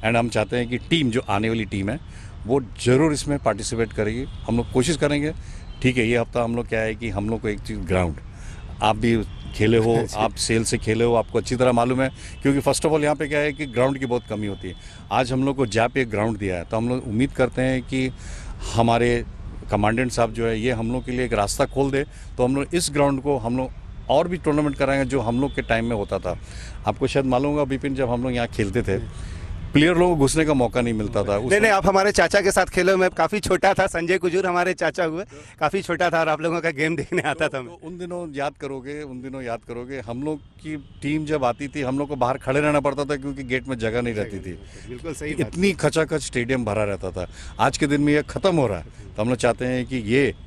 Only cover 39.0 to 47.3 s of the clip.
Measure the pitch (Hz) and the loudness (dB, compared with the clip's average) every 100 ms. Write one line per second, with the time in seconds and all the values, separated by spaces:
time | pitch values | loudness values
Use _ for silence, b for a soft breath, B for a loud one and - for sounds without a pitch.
39 | 147 127 131 135 123 113 - 120 123 135 | -10 -12 -10 -10 -6 -8 -8 -10 -8 -10
40 | 107 120 147 156 - - 156 151 139 - | -8 -6 -4 -6 -10 -16 -10 -10 -12 -8
41 | 143 151 151 151 131 - 139 143 127 135 | -2 -2 0 0 0 0 -6 -4 -2 -2
42 | 143 143 123 131 - 135 151 147 139 139 | -2 0 0 0 0 2 4 4 2 0
43 | 139 143 139 139 131 127 127 127 113 117 | -2 -2 -4 -8 -2 -2 -2 -2 0 0
44 | 120 107 98 98 87 82 - B B 123 | 0 -2 -4 -6 -10 -12 -14 B B -10
45 | 160 147 151 151 117 165 196 175 151 160 | -10 -8 -6 -2 -2 2 2 4 2 2
46 | 156 156 - 127 120 131 110 104 104 95 | 0 0 -2 -4 0 0 0 0 0 -2
47 | 95 87 87 | -4 -6 -8